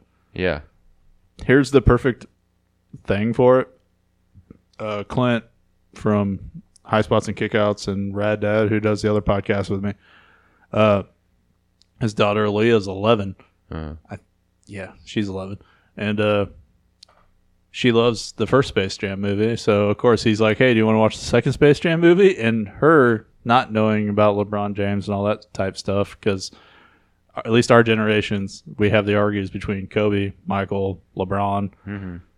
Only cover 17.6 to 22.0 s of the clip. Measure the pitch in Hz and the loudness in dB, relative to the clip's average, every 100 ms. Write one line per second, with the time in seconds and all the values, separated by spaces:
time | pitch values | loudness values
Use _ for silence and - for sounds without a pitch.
17.6 | _ - 127 113 120 110 - - 107 131 | _ -2 2 4 2 0 -6 -6 0 0
18.6 | 139 - 95 - 101 98 101 101 110 113 | 2 -2 -4 -4 -8 -4 -4 0 -2 -2
19.6 | - 104 104 104 123 110 117 107 110 104 | 0 2 2 2 2 2 2 2 2 2
20.6 | 131 113 110 110 110 - - 120 139 127 | 2 4 2 2 2 -2 -2 0 0 2
21.6 | 147 147 175 165 | 4 4 0 2